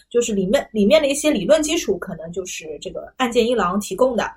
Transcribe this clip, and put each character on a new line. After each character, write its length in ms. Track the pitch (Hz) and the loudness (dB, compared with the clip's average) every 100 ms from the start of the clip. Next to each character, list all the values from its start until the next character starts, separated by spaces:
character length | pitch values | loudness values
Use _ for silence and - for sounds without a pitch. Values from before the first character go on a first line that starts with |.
| _ | _
就 100 | 240 | -2
是 140 | 233 | 0
里 100 | 196 | -2
面， 240 | 185 269 - | 2 0 0
里 120 | 220 | 2
面 160 | 202 311 | 4 4
的 60 | 277 | 4
一 80 | |
些 160 | 277 302 | 0 0
理 140 | 240 | 0
论 180 | 175 311 | 2 2
基 160 | 302 339 | 2 -2
础 180 | - - | -2 -4
可 200 | - 165 | -6 -12
能 160 | 165 | -10
就 120 | 185 | -10
是 320 | 185 - 156 147 | -10 -12 -12 -12
这 80 | 175 | -12
个 240 | - - - | -12 -14 -4
岸 140 | 247 | 0
见 160 | 240 233 | 2 2
一 80 | |
郎 240 | 240 175 202 | 2 0 -2
提 160 | - | -4
供 220 | 190 262 220 | 0 2 2
的， 120 | 143 | -4